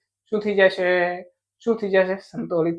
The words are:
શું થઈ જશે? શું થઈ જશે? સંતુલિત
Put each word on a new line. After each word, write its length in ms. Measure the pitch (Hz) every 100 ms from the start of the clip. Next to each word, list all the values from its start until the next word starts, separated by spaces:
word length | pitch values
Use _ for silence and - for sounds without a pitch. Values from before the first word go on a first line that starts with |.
| _ _ _
શું 100 | 214
થઈ 140 | 214
જશે? 680 | 202 190 190 180 180 175 180 185 _ _ _
શું 140 | - 226
થઈ 100 | 202
જશે? 280 | 190 185 190
સંતુલિત 580 | - - 170 175 165